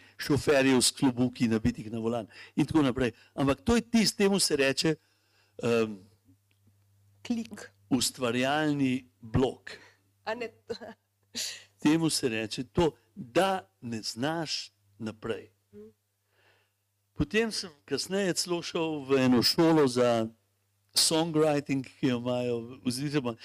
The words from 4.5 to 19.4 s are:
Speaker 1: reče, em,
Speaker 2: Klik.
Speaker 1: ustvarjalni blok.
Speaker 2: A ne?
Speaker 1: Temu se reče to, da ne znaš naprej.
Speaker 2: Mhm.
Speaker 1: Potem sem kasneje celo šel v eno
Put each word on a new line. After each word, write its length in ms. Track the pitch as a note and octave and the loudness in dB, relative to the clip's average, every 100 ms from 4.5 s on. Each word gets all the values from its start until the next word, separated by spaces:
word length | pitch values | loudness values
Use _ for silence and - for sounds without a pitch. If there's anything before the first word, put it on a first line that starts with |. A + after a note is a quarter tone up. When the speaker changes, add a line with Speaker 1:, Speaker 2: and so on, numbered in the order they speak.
| D3 | 2
Speaker 1:
reče, 400 | C3+ C3 D#3+ D3+ _ _ _ _ _ - | 0 2 0 -2 _ _ _ _ _ -6
em, 380 | A#2+ A#2 A2 G2+ - _ _ _ _ _ _ _ _ _ _ _ | 0 0 0 -4 -16 _ _ _ _ _ _ _ _ _ _ _
Speaker 2:
Klik. 520 | - A#3 A3+ G#3 - _ - | -6 -6 -6 -14 -20 _ -4
Speaker 1:
ustvarjalni 1160 | - - - B2 A#2+ C3 D3 D3+ C#3+ C3+ B2+ - _ | -2 -2 -2 -2 0 0 2 0 0 0 -2 -6 _
blok. 540 | A#2 A#2+ B2+ - - - - _ _ _ - | -4 0 0 -2 -16 -20 -20 _ _ _ -10
Speaker 2:
A 80 | |
ne? 160 | A#3 A3+ - - A#3 A3+ A3 _ _ _ - - - - _ | -8 -8 -12 -14 -12 -12 -20 _ _ _ -10 -10 -12 -20 _
Speaker 1:
Temu 340 | D3+ D#3+ D#3+ | 2 2 2
se 200 | - C3+ | 0 -2
reče 340 | A2 A2 - B2+ | -2 -6 -8 -6
to, 260 | - E3 - _ | 0 0 0 _
da 580 | - C3 C#3 F#3+ F#3+ - _ | -18 -4 0 2 0 -6 _
ne 220 | A#2+ A2+ | -10 -8
znaš 680 | G2 A2+ C#3 E3 D#3 - - _ _ - | -8 -6 -4 -4 -6 -8 -10 _ _ -12
naprej. 540 | A2 G#2+ A#2 G2 - _ _ | -12 -10 -8 -8 -10 _ _
Speaker 2:
Mhm. 220 | G#3 G#3+ _ _ _ _ _ _ _ _ _ _ _ _ | -20 -20 _ _ _ _ _ _ _ _ _ _ _ _
Speaker 1:
Potem 400 | - D3 G#3+ A3+ | -6 -2 0 -2
sem 180 | - F#3+ D3 | -4 -10 -14
kasneje 500 | - C3+ - F#3+ G3 D#3+ | -8 -6 -4 -2 0 -2
celo 240 | F3+ F3 | -2 -4
šel 440 | - F3+ D#3+ D3+ | -4 -4 -2 -4
v 140 | C3 C3+ | 0 4
eno 220 | B2+ B2+ | 6 4